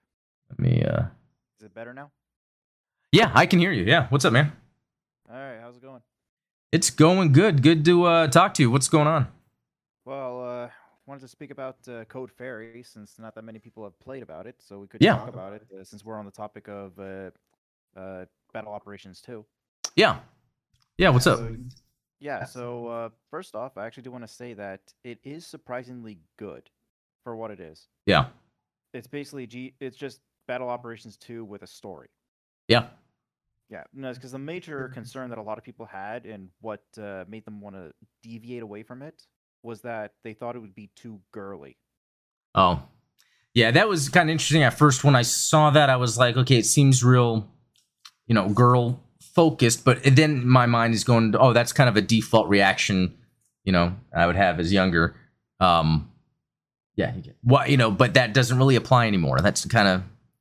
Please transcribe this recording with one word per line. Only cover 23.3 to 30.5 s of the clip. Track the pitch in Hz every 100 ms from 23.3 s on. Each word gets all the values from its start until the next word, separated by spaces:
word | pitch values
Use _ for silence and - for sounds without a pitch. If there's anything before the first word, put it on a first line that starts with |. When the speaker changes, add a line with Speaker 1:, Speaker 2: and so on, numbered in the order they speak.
| 160 185 110
Speaker 2:
off, | 127 -
I | 113
actually | 131
do | 127
wanna | 123 113
say | - 123
that | 104 101 95 _ _
it | 123 113
is | 135 156 -
surprisingly | 156 - 127 123 123 110 95 78 _
good | 104 65 _ _ _ _ _ _
for | 123 113
what | 113
it | 98
is. | 82 80 _ _ -
Speaker 1:
Yeah. | 87 65 - _ _ _ _ _
Speaker 2:
It's | 123 117
basically | 147 143 143 117
G-, | 120 127 -
it's | 131 113
just | 139 - _ _
Battle | -